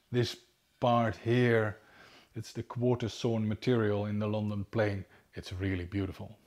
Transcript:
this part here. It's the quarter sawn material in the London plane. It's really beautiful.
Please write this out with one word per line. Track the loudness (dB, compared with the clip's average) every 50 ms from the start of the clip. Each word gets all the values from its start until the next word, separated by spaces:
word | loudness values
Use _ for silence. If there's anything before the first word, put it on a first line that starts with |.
| _ -2
this | 0 0 0 0 -2 -10 _ _ _ _ _ _ _ 0
part | 2 4 4 4 4 2 -2 -2 0
here. | 2 4 4 6 6 4 4 2 0 -4 -8 _ _ -20 -20 -20 -20 -20 -20 -20 _ -14
It's | -14 -14 -10 -10
the | -12
quarter | -10 -8 -6 0 2 2 2 2 0 -4
sawn | -6 -2 -2 -2 0 0 0
material | -2 -2 -2 2 2 2 4 4 2 2 0 -2
in | -2 -2 -2
the | -2
London | -2 -2 -2 -2 -2 -4 -4 -6 -4
plane. | -2 0 0 0 0 -4 -8 _ -18 -20 _ _ -16
It's | -16 -12 -10
really | -8 -4 -2 -2 -2 -2 -4
beautiful. | -4 -4 -4 -4 -4 -6 -10 -12 -16 -16 _ _